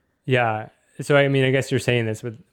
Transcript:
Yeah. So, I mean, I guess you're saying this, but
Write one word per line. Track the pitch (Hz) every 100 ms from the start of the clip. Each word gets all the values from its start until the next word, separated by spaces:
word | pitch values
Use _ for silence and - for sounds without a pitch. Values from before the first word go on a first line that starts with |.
| _ _ -
Yeah. | 123 117 110 113 - _ -
So, | 143 143
I | 139
mean, | 135
I | 131
guess | 135 -
you're | 127
saying | - 120 113
this, | 110
but | 123 110 _